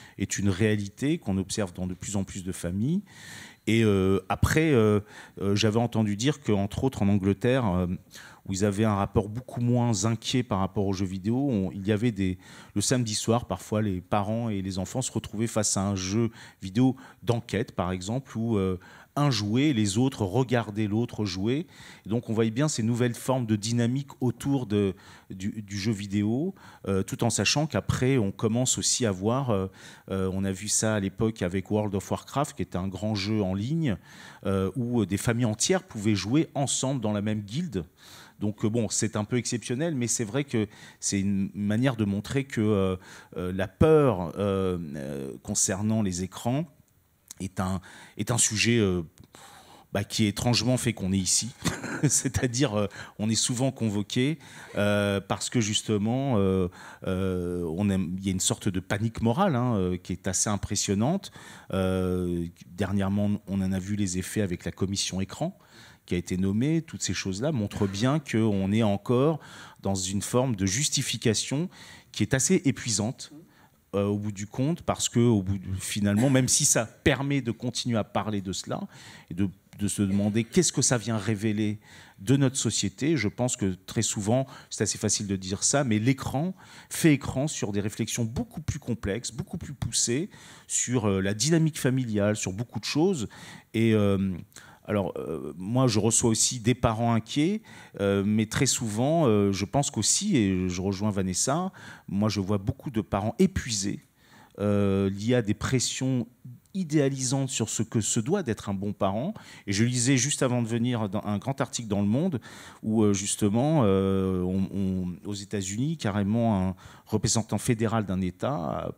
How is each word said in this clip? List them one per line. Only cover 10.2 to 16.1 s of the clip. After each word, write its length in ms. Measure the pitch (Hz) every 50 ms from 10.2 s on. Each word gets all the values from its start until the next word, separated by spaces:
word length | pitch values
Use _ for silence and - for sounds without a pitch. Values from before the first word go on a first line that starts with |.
| - - - 127 120
par 160 | - 104 95
rapport 260 | 95 92 - 110 101
aux 60 | 98
jeux 140 | 98 90 101
vidéo, 420 | 90 95 95 90 107 117 131 143 143
on, 220 | 123 98 95 90
il 160 | - 98 95
y 60 | 104 107
avait 180 | 98 113 127
des, 260 | 107 95 98 92 90 - - - - - - - -
le 60 | 101
samedi 320 | 101 - 139 123 120 107 107
soir, 320 | - - - 110 120 -
parfois, 360 | - 92 - - - 110 107
les 200 | 107 104 92 90
parents 480 | 92 - - 104 98 101 110 117 120 113
et 120 | 104 98
les 180 | 92 98 92 95
enfants 220 | 92 - - 127
se 100 | 127 - -
retrouvaient 340 | 113 - - - 104 117
face 300 | 113 - 110 104 - -
à 100 | 104 95
un 80 | 101 101
jeu 360 | 95 92 92